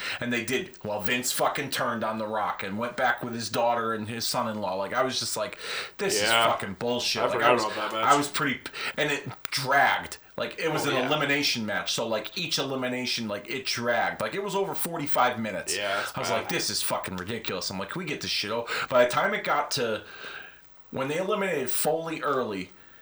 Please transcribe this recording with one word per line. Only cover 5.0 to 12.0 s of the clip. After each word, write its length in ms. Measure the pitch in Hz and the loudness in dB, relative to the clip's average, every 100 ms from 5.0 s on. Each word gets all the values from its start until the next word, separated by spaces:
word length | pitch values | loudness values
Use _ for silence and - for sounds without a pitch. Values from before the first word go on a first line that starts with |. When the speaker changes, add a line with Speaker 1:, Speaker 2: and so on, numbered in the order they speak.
Speaker 1:
was 160 | 127 117 | 2 0
just 180 | 117 110 | -2 -2
like, 220 | 95 - - - - - | -4 -6 -8 -6 -8 -2
"This 160 | 202 104 | 0 2
Speaker 2:
Yeah. 40 | |
Speaker 1:
is 80 | 107 117 113 | 6 6 6
fucking 260 | - 101 90 | 4 -2 -4
bullshit." 420 | 120 120 - 113 | -2 0 0 2
Speaker 2:
I 40 | 120 | 2
Speaker 1:
Like, 80 | |
Speaker 2:
forgot 160 | 117 117 | 4 6
Speaker 1:
I 20 | |
was, 100 | 120 107 | 6 4
Speaker 2:
about 100 | 107 | -2
that 180 | 104 | -2
match. 100 | 110 | 2
Speaker 1:
I 140 | 113 147 | 6 6
was 120 | 143 | 4
pretty, 320 | - 143 123 - - - - | 0 0 -2 -6 -6 -6 -2
and 140 | 147 | 0
it 180 | 139 - - - | 0 -4 -10 -4
dragged. 680 | 135 131 135 123 - - - - - | -2 4 6 6 4 -2 -12 -12 -6
Like, 200 | 117 - | -4 -2
it 140 | 165 | 0
was 160 | 151 147 | 2 2
Speaker 2:
Oh, 20 | |
Speaker 1:
an 60 | 127 | 2
Speaker 2:
yeah. 100 | 131 | 2
Speaker 1:
elimination 600 | 151 139 143 143 120 104 | 2 2 2 2 0 0
match. 240 | 95 - | 0 0
So, 140 | - | 0